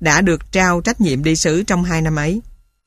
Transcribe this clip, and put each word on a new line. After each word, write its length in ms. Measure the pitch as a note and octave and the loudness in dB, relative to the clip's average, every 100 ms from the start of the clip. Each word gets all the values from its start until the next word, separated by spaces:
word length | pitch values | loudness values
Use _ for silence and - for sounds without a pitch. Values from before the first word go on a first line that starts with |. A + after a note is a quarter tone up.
đã 200 | D#3+ D3+ | 0 2
được 320 | F#3+ D#3+ - | 2 0 -2
trao 280 | F#3+ F#3 F3 | 0 2 0
trách 200 | E3+ A#3+ | -2 0
nhiệm 240 | F#3+ C3 | 0 0
đi 120 | D3+ D#3+ | 0 0
sứ 260 | F3 D#3+ | 0 0
trong 220 | G#3 F#3 | 0 -2
hai 180 | F3 E3 | 0 0
năm 140 | D#3 D#3 | 0 0
ấy. 240 | D3 G#3 - - _ _ | -2 -4 -6 -20 _ _